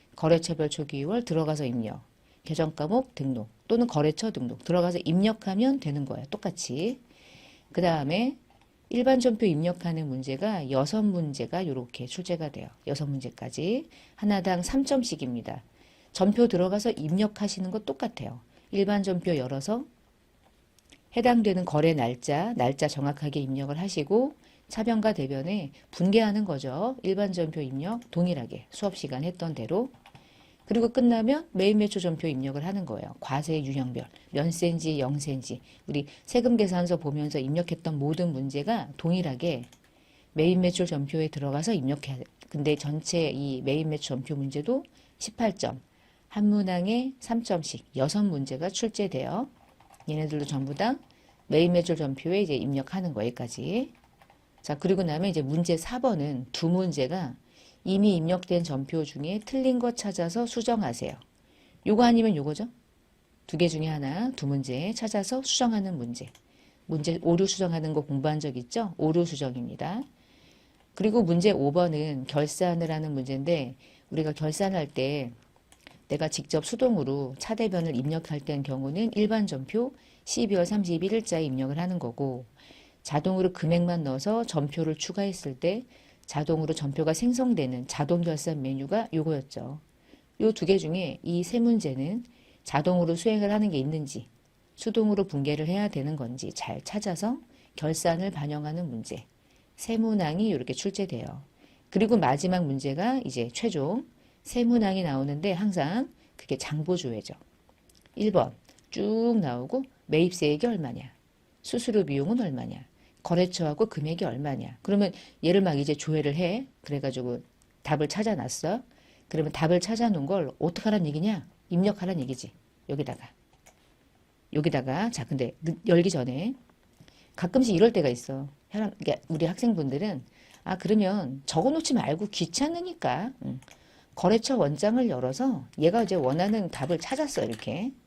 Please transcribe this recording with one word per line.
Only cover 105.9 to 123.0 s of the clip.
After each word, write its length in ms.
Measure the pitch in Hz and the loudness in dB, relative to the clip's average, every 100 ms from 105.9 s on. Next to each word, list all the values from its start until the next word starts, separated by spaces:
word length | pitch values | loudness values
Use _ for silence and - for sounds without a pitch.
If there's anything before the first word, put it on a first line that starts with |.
| 220 - - _ - | 0 -4 -8 _ -14
그게 220 | - 135 | -6 -6
장보조회죠. 760 | - 151 156 180 131 110 - - _ _ _ _ _ _ _ - | -4 -2 0 -2 -2 -6 -8 -14 _ _ _ _ _ _ _ -2
일 160 | 214 | 2
번 200 | 180 120 - _ _ _ | 4 2 -2 _ _ _
쭉 480 | - 208 220 233 226 | -2 0 2 4 4
나오고 460 | 147 120 131 254 269 _ - | 2 -2 -2 -4 -4 _ 0
매입세액이 600 | 156 175 180 147 147 240 | 4 4 4 2 2 0
얼마냐, 460 | 208 131 - 131 - _ _ _ _ | 0 -4 -8 -14 -20 _ _ _ _
수수료 420 | - 240 240 208 | -6 -4 2 2
비용은 360 | 151 139 143 247 | 2 2 2 0
얼마냐, 460 | 190 127 117 - - _ _ _ | 0 -4 -8 -12 -16 _ _ _
거래처하고 640 | - 175 180 180 156 151 220 | 0 2 2 2 0 2 0
금액이 380 | - 151 170 | 0 -4 -2
얼마냐. 540 | 175 120 143 135 - - | -2 -2 -4 -4 -8 -8
그러면 320 | - 202 196 - - - | 0 2 2 -2 -16 -2
얘를 160 | 160 196 | 4 4
막 180 | 190 143 | 4 2
이제 160 | 143 | 0
조회를 400 | 147 - 156 147 147 | 0 0 0 2 0
해. 300 | 175 226 269 _ | 0 -2 -6 _
그래가지고 600 | - 143 139 131 123 123 - _ _ _ | -6 -4 -4 -4 -4 -6 -10 _ _ _
답을 260 | - 151 151 | -2 0 0
찾아놨어. 760 | 196 220 175 120 - 156 233 - _ _ _ - | 0 0 -2 -4 -4 -2 -4 -6 _ _ _ -6
그러면 240 | 156 151 | -2 -2
답을 280 | - 160 175 | 0 4 4
찾아놓은 440 | 196 226 233 170 | 2 0 2 2
걸 260 | 139 196 139 - | 0 -2 -2 -2
어떻게 260 | 165 170 | -2 0
하란 200 | 220 214 | 0 2
얘기냐? 420 | 156 151 202 190 - _ - | 2 0 0 -2 -6 _ -2
입력하란 500 | 175 202 208 185 170 | 2 2 0 -2 -4
얘기지. 320 | 127 127 110 - _ _ - | -4 -6 -10 -18 _ _ -6
여기다가. 400 | 143 | -4